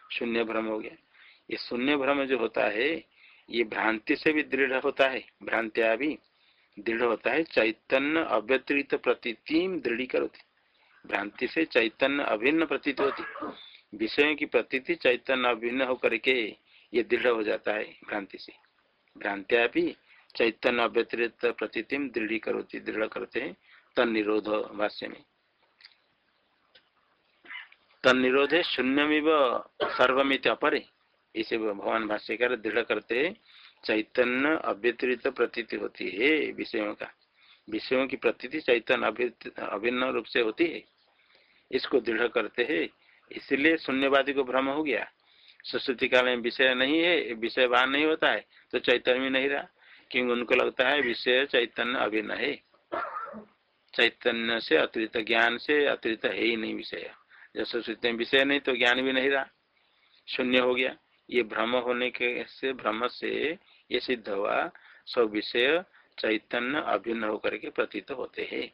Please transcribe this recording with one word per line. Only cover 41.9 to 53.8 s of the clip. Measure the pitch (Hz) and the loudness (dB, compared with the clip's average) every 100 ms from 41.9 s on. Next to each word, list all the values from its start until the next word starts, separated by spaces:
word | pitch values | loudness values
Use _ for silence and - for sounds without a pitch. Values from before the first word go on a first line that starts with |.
| 131 | 0
दृढ़ | 113 113 120 | 0 -2 0
करते | 120 104 - | 0 -2 -2
हैं। | 156 165 143 _ _ _ - | -2 0 -4 _ _ _ -18
इसलिए | - - 139 151 160 | -12 -2 2 4 2
शून्यवादी | - 135 139 139 135 | 0 0 4 4 2
को | 135 | 0
भ्रम | 127 127 135 | 0 0 0
हो | 143 | -2
गया, | 151 104 - _ _ _ - _ | -2 -2 -4 _ _ _ -20 _
सुश्रुति | - 120 - 120 131 | -6 -6 -4 -2 2
काल | 127 | 4
में | 123 123 | 4 2
विषय | 117 - 131 | 0 2 4
नहीं | 127 131 160 | 4 2 2
है, | 170 160 110 | 4 2 0
विषय | 113 113 - 123 | -4 -4 2 4
भान | 120 127 | 4 4
नहीं | 139 | 2
होता | 156 160 147 | 2 2 2
है, | 107 - - - | 0 -4 -20 -6
तो | 127 | -2
चैतन्य | - 123 - 123 | 2 2 4 2
भी | 135 | 2
नहीं | 135 139 | 0 0
रहा, | 139 - _ - - - | -2 -6 _ -20 -20 -6
क्योंकि | 127 123 | -2 0
उनको | 120 117 | 0 2
लगता | 123 120 117 127 | 4 2 2 2
है | 143 | 2
विषय | 131 113 131 127 139 | 0 0 2 2 4
चैतन्य | 131 117 - 117 127 | 2 0 -2 -2 0
अभिन्न | 110 110 104 | 0 -2 -2
है, | 98 127 123 _ _ - - - - - 220 - _ _ _ | -4 -4 -6 _ _ -10 -8 -8 -10 -12 -14 -18 _ _ _